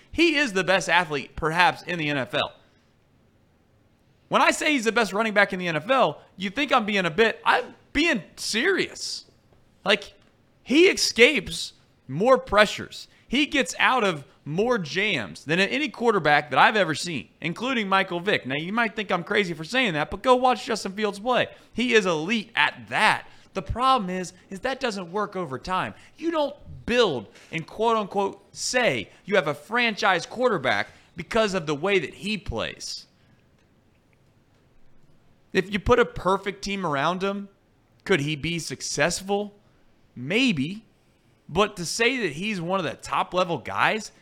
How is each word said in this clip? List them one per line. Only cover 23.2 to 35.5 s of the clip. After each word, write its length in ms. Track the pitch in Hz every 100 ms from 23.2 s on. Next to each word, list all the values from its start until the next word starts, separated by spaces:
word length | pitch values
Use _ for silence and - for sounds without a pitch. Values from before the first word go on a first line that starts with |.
| - - -
The 80 | -
problem 460 | - 220 262 262 185
is, 240 | 185 175 - -
is 100 | 190
that 200 | 254 269
doesn't 300 | 247 202 175
work 240 | 190 202 190
over 220 | 170 127
time. 360 | - 185 131 - - -
You 140 | 320
don't 240 | 330 285 - - - -
build 400 | 240 220 127 101 - -
and 160 | 160 151
quote-unquote 760 | - 226 226 202 196 196 - _
say 580 | - - 247 226 127 95 -
you 120 | - 196
have 100 | 156
a 60 |
franchise 720 | 139 - 226 233 220 214 180 -
quarterback 600 | - 254 190 127 101 110 - _ -
because 380 | - 226 220
of 120 | 185 156
the 80 |
way 240 | 147 175 202
that 160 | 131
he 240 | - 175 214
plays. 680 | - 113 82 - - - - _ _ _ _ _ _ _ _ _ _ _ _ _ _ _ _ _ - - - - _ _ _